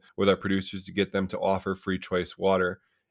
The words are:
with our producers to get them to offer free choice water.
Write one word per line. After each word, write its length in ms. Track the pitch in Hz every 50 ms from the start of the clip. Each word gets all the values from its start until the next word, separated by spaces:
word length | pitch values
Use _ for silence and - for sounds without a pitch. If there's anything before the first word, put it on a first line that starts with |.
| - _ _
with 140 | - 98 98
our 80 | 95 -
producers 480 | - 98 98 95 92 - - 95 90
to 80 | - 90
get 180 | 101 98 -
them 160 | - 98 95 90
to 120 | - -
offer 360 | 90 95 98 95 - 101 95
free 240 | - - 98 92 90
choice 380 | - - 92 90 87 - - -
water. 420 | 92 95 95 92 92 90 90 - _ _ _ _ _ _